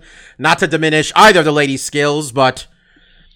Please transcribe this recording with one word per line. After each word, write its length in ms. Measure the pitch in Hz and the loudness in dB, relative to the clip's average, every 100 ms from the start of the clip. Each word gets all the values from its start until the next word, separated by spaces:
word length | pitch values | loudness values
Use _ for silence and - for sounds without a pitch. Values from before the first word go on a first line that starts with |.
| - - - - | -14 -20 -20 -4
Not 220 | 147 170 | -2 0
to 80 | 180 | -2
diminish 440 | 156 160 156 143 | -2 0 -2 0
either 260 | 175 214 180 | 4 6 4
of 60 | 156 | 2
the 60 | |
ladies' 320 | 147 143 135 | 0 -2 -4
skills, 480 | - 147 147 147 147 | -6 -4 -2 -4 -6
but 360 | 123 131 - - _ _ _ _ _ _ | -2 -2 -2 -14 _ _ _ _ _ _